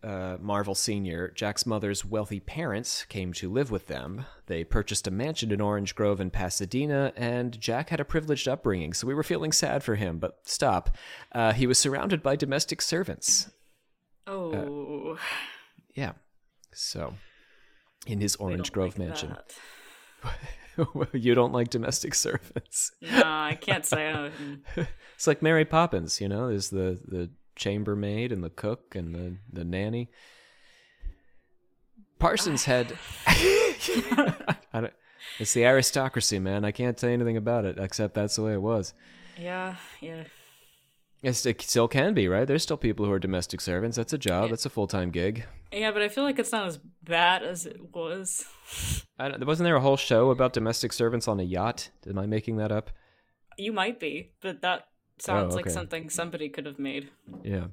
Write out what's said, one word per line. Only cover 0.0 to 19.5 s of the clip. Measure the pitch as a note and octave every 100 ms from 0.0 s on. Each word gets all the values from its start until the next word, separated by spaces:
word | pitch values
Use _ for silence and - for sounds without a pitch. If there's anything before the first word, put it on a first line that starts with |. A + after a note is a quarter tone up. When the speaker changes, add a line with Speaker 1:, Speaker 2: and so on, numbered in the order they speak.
Speaker 1:
uh, | A2 G2 F#2 F#2
Marvel | G2+ G2+ G2+ G2
Senior, | - G#2 F#2+ E2 F2+ -
Jack's | G#2 G2+ -
mother's | G#2+ G2+ G2+
wealthy | G2 G#2+ G#2 G2+
parents | - D3 E3 G#2 B2 - -
came | G#2+ F#2
to | F2 F#2
live | A2 C#3
with | G2+ -
them. | C2 C2 G2 C3 - -
They | E2+ E2+
purchased | A2 G2+ G#2 -
a |
mansion | F#2+ C#3 D#3+ A2+
in | G2+
Orange | G#2 G#2 G2 -
Grove | G#2 G2
in | F#2
Pasadena, | - F2+ - G2 B2 D3 C#3 C#3 -
and | A#2+ B2 B2 A2+
Jack | - A#2 D3+
had | D#3+
a | C#3
privileged | D#3+ D#3 C#3+ -
upbringing, | C#3 B2 F#2+ D2+
so | - A#2
we |
were | C#3
feeling | D3+ E3+ D#3
sad | D3+ D3 C3+
for | C3+ G#2
him, | G2 E2
but | F2 -
stop. | - - C#3 F#2 - - - - -
Uh, | A#2+ A2+
he | G#2+ B2
was | B2
surrounded | C#3+ C3+ - F3
by | C#3 C#3+
domestic | C#3+ C#3 - -
servants. | - E3+ F#3 C#3 - - - _ _ _ _ _ _ _ -
Speaker 2:
Oh. | G3 F3 D#3 D3 D3 C#3 D3 -
Speaker 1:
Uh, | D#3+ - - - - - _ _ -
yeah. | C3+ - _ _ _ _ _
So, | - - - D2 G2 - _ _ - _ _ _ _ -
in | G#2
his | G2+ -
Speaker 2:
We | G2
Speaker 1:
Orange | F2+
Speaker 2:
don't | F2+
Speaker 1:
Grove | - F#2 -
Speaker 2:
like | F2
Speaker 1:
mansion. | E2 D#2 C#2+ -